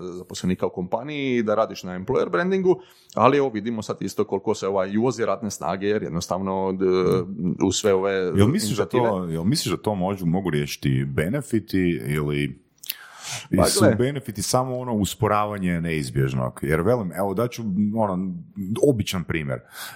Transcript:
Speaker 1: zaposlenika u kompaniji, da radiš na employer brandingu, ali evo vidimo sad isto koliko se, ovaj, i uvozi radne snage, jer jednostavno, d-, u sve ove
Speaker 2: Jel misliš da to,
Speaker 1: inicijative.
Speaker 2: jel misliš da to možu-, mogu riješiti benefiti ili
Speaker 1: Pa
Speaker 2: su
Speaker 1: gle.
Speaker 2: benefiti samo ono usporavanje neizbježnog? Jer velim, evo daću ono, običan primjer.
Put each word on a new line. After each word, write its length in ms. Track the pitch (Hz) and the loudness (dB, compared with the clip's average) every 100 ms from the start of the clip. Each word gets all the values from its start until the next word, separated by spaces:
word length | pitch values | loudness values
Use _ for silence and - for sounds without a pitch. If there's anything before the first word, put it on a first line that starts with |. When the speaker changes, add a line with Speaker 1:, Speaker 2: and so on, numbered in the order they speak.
Speaker 1:
zaposlenika 640 | 90 87 90 101 92 92 92 | -10 -12 -12 -4 -2 0 -2
u 40 | |
kompaniji, 720 | - 90 113 139 147 139 120 | -4 -4 -4 -4 -4 0 0
da 120 | 107 | 2
radiš 280 | 107 104 98 | 2 0 -2
na 100 | 92 | -10
employer 380 | 90 92 139 - | -8 -2 -2 0
brandingu, 500 | 175 180 190 185 175 - - - | 0 2 2 2 2 -2 -20 -8
ali 240 | - 117 143 | 4 6 6
evo 100 | 139 | 2
vidimo 340 | 107 110 113 | -2 -4 -4
sad 140 | 104 - | -6 -6
isto 240 | 98 - | -4 -2
koliko 300 | 101 98 110 | -2 0 0
se, 140 | 104 98 | -2 0
ovaj, 220 | 98 95 | 0 0
i 80 | 104 | 2
uvozi 260 | 123 110 | 2 2
radne 260 | 104 95 101 | 0 -2 -4
snage, 360 | - 73 95 101 | -4 -4 -2 0
jer 160 | 104 | 0
jednostavno, 680 | 85 82 - 90 98 95 95 | 0 -4 -2 -2 -2 -2 -2
d-, 140 | 95 95 92 90 92 90 98 90 - | 2 4 4 4 2 0 -2 -2 2
u 120 | 95 | 2
sve 220 | - 104 | 2 4
ove 180 | 95 98 | 4 2
Speaker 2:
Jel 360 | 95 90 85 104 | 0 0 0 0
misliš 280 | 185 107 104 | 0 -2 -2
da 100 | 95 | 0
to, 100 | 123 | 0
Speaker 1:
inicijative. 340 | 120 95 87 | 2 0 -2
Speaker 2:
jel 100 | 80 | -2
misliš 260 | 85 147 - | 0 0 0
da 120 | 85 | -2
to 80 | - | -2
možu-, 340 | 101 90 98 85 | -2 -2 -2 0
mogu 240 | 90 90 | 0 0
riješiti 540 | 76 71 - 76 65 69 | -2 -2 -4 0 0 0
benefiti 720 | 67 78 139 - 113 - 95 90 78 58 | -2 -2 -2 -2 -4 -2 0 2 0 -2
ili 600 | 73 73 73 71 67 _ _ - - - - - - - - | -2 0 0 -2 -6 _ _ -14 -14 -16 -16 -12 -10 0 2
Speaker 1:
Pa 80 | |
Speaker 2:
su 160 | - 202 | 4 6
Speaker 1:
gle. 140 | - 110 | 6 6
Speaker 2:
benefiti 460 | 123 143 - 104 | 2 -2 -6 -6
samo 360 | 90 127 131 127 | 0 0 0 -4
ono 160 | 127 | -2
usporavanje 840 | 110 95 - 107 104 104 101 92 85 | 0 0 2 2 2 0 -2 -2 0
neizbježnog? 800 | 85 80 65 64 67 65 62 - | 0 -2 0 0 0 0 -4 -4
Jer 180 | 69 80 | 0 2
velim, 300 | 87 123 92 | 4 2 0
evo 220 | 82 101 | -2 -2
daću 280 | 95 120 117 113 92 104 110 | 0 -2 -2 -2 0 0 2
ono, 380 | 104 92 95 87 - - 95 117 | 0 0 -4 -6 -10 -10 -6 2
običan 400 | 143 120 104 95 | 4 4 0 -4
primjer. 360 | 80 82 71 62 - - - | -2 -4 -2 -6 -8 -14 -14